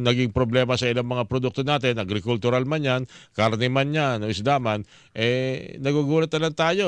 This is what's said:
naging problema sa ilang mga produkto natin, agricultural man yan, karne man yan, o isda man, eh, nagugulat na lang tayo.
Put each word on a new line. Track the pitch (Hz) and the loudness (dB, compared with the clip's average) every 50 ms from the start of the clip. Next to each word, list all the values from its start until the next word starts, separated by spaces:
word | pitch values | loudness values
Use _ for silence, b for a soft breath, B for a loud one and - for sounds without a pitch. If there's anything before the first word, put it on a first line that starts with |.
| 123 | 0
naging | 120 120 123 127 120 101 | 2 2 2 2 0 2
problema | 127 127 113 113 127 127 120 127 | 0 0 2 2 0 2 2 0
sa | 120 127 120 | 0 0 0
ilang | 120 123 120 120 | 0 0 -2 -2
mga | 123 123 120 | -2 -4 -2
produkto | 101 127 131 127 127 - - 135 | -2 -2 -2 -2 -2 -2 -2 -2
natin, | 135 147 143 131 131 120 | 0 0 0 2 0 0
agricultural | 113 101 92 104 104 90 113 123 110 95 120 123 127 131 131 | 0 -2 -2 -4 -4 -2 -2 -2 0 0 0 2 2 0 0
man | 156 160 147 | -2 -2 0
yan, | 135 127 127 131 B B B B B | 0 0 0 -2 B B B B B
karne | B - 107 110 107 107 120 127 | B 2 2 2 4 2 0 0
man | 127 135 135 143 147 | 2 2 0 2 0
yan, | 156 151 135 123 110 | 0 0 0 0 -2
o | 104 107 | -2 -4
isda | 107 92 104 131 143 139 | -4 -2 0 2 2 2
man, | 123 113 107 107 101 b b b b b b | 2 0 -2 -2 -4 b b b b b b
eh, | - 113 117 123 127 131 131 131 - - - - - | -2 0 0 2 0 0 -2 -4 -6 -8 -12 -12 -6
nagugulat | 135 135 143 151 147 139 151 160 160 160 | -2 0 0 2 2 2 2 2 0 0
na | - 156 156 | 0 -2 -2
lang | 160 156 - | -2 0 0
tayo. | 165 165 175 196 202 | 0 2 2 2 0